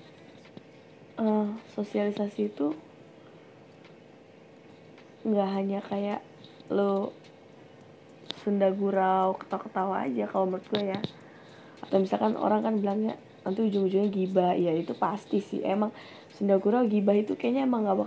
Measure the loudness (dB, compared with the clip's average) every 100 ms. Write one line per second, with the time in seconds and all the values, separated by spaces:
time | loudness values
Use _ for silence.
0 | -14 -20 -20 -20 -20 -20 -20 -20 -20 -20
1 | -14 -4 0 2 0 -6 -10 -8 -4 -2
2 | -2 -2 -4 -2 -4 -2 -4 -4 -12 -20
3 | -20 -20 -20 -20 -20 -20 -20 -20 -20 -20
4 | -20 -20 -20 -20 -20 -20 -20 -20 -20 -20
5 | -20 -8 -2 0 0 0 -2 -4 -4 -4
6 | -4 -6 -10 -20 -20 -16 -4 0 2 0
7 | -2 -8 -20 -20 -20 -20 -20 -20 -20 -20
8 | -20 -16 -14 -6 -2 2 4 2 2 2
9 | 4 4 2 0 -4 -8 -4 -4 -2 -2
10 | -2 -2 -2 0 0 -2 -4 -2 -2 -4
11 | -6 -10 -20 -20 -20 -20 -20 -18 0 0
12 | 2 0 0 0 0 2 0 0 0 -2
13 | -2 -6 -14 -10 -6 -2 0 2 2 2
14 | 2 0 0 4 4 4 2 0 -2 -2
15 | -2 -2 -2 -2 -2 -4 -2 0 -2 -4
16 | -16 -20 -16 -2 2 4 4 2 4 2
17 | 4 4 2 -2 0 0 2 2 2 0